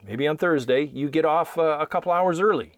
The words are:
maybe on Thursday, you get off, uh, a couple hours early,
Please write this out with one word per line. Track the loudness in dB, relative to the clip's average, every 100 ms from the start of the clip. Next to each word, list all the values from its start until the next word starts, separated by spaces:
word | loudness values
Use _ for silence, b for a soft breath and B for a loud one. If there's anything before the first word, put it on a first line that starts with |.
| -12
maybe | -4 -2
on | 0
Thursday, | 0 0 2 0
you | 0 -4 -2
get | 0
off, | 2 0 0 0
uh, | 0 0
a | -2
couple | -2 0
hours | 2 2 2
early, | 2 0 -4